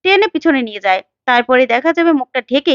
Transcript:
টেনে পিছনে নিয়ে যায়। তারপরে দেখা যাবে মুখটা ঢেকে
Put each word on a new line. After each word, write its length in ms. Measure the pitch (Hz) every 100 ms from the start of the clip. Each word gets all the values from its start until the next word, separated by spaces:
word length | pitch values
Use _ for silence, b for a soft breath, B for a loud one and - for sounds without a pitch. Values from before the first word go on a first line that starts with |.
টেনে 220 | 370 392 403
পিছনে 320 | 320 330 277
নিয়ে 180 | 226 208
যায়। 200 | 196 185 - _
তারপরে 380 | - 247 240 254 254
দেখা 240 | 240 320
যাবে 200 | 330 339
মুখটা 280 | 294 247 262
ঢেকে 300 | - 269 302